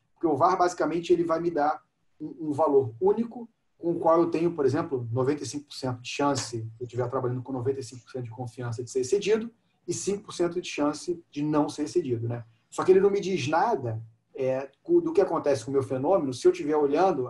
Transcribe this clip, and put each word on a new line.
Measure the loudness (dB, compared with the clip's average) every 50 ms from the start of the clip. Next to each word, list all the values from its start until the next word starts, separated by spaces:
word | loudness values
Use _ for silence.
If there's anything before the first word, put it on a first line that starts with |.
| _ _ _
porque | _ -2
o | 0 2
var, | 4 4 4 4
basicamente, | 4 2 2 0 0 -2 -2 -2 -2 0 2
ele | 2 2 2
vai | 0 -2 -2
me | -2 -2
dar | 0 0 0 0 -2 -4 _ _ _ _ _ _ _ -14
um, | -12 -12 -10 -8 -6 -4
um |
valor | 0 0 2 4 4 4 4 2 0 0
único, | 2 2 2 2 0 -6 -8 -14 -16 -16 _ _ _ _ _
com | _ -4 -2
o | -2 2
qual | 4 4 6 6
eu | 4 2
tenho, | 2 0 0 0
por | 0 0 0
exemplo, | 2 2 0 -2 -2 -4 -4 -4 -2
noventa | -2 0 0 0 0 -2
e | -4
cinco | -8 -10 -10 -12
por | -14 -12
cento | -8 -6 -6 -6 -6
de | -8 -8
chance, | -4 0 0 0 0 -2 -4 -6 -6 -8
se | -8 -10 -10 -12
eu | -12
estiver | -8 -4 -4 -4 -2
trabalhando | -2 -2 -2 -2 -4 -4
com | -6 -6
noventa | -6 -4 -2 -2 -4 -4
e |
cinco | -6 -12 -14 -18 -16
por | -12
cento | -12 -10 -10
de | -10
confiança | -10 -12 -12 -12 -10 -8 -8 -8 -8 -8 -8
de | -6
ser | -4 -4
excedido, | 0 2 0 0 2 2 0 0 0 -4 -10 _ _ _ _ _ _ -8
e | -6
cinco | -4 -2 -4 -4 -4 -6
por | -8 -4
cento | -2 -2 -2 -2 -4
de | -6 -6
chance | -4 -2 0 0 -2 -2 -6 -6 -8 -8 -10 _
de | -6 -4
não | -2 0 2 2 0
ser | 0 -2 -6 -4
excedido, | -2 -2 -2 0 0 -2 -2 -2 -4
né? | -6 -6 -10 _ _ _ _ _
Só | -6 0 4
que | 6
ele | 6 6
não | 6 4
me | 4 2
diz | 0 -2 -2 -2 0 0
nada, | 2 2 2 2 0 -2 -2 -4 -6 -8 -10 -14 _ _ _ _ -8
é, | -4 -2 -2 -2 -2 -4 -8 _ _
co-, | _ 2 4 4
do | 4 4 2
que | 2
acontece | 2 4 2 0 2 2 0 0 0
com | -2
o |
meu | 0 0
fenômeno | 0 0 -2 -2 2 2 2 2 2 0 -2
se | 2 4
eu | 4
estiver | 4 2 0 0 2
olhando | 2 2 4 4 4 4 4 2 0 -4